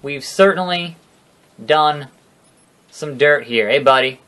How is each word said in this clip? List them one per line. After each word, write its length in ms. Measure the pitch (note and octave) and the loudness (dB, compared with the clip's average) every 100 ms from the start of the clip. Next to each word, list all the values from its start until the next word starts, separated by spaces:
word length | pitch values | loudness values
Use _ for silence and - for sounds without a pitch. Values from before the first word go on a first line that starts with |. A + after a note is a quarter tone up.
We've 220 | C#3 C#3+ | -10 -12
certainly 720 | - - G3 F#3 F3+ F3 F3 E3 _ _ _ _ _ _ | -12 0 0 0 -6 -6 -8 -14 _ _ _ _ _ _
done 440 | A2+ D3+ D3+ D3 C3+ _ _ _ _ _ _ _ _ | -2 2 2 -2 -10 _ _ _ _ _ _ _ _
some 280 | - D3+ C3 | -14 -12 0
dirt 260 | C#3+ D3 | 2 2
here. 240 | A#2 A#2 G#2 | 0 -2 2
Hey, 120 | C3+ | 2
buddy. 400 | C3+ C3 C3 C3 | 4 4 2 -4